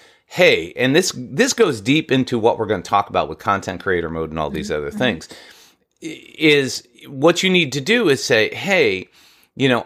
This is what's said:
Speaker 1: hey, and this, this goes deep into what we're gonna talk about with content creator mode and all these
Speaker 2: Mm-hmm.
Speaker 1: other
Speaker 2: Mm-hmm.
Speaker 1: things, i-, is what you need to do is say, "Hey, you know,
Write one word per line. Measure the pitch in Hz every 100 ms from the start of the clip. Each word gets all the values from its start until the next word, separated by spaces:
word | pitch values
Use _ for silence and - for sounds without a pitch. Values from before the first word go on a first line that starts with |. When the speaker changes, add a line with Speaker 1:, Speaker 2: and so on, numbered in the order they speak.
| _ _ _
Speaker 1:
hey, | - 175 104 82 -
and | 127
this, | 151 185 -
this | 123 139 254
goes | - 190 117
deep | 101 151 -
into | 131 127 120
what | 110 -
we're | 101
gonna | 101
talk | - 101 -
about | - 76
with | 78
content | - 98 92 90
creator | - 90 82
mode | 80 80
and | 78
all | 76
these | 78 71
Speaker 2:
Mm-hmm. | 76
Speaker 1:
other | 73
Speaker 2:
Mm-hmm. | 107
Speaker 1:
things, | 127 85 - - - - - _ _ _
i-, | 165 135 - -
is | 151 147 127 - - _ -
what | 139 156 170
you | 190
need | 185 147
to | 143
do | 139 240 190
is | 135
say, | - 117 107
"Hey, | - 180 190 123 95 90 _ _ _ _
you | - 131
know, | 120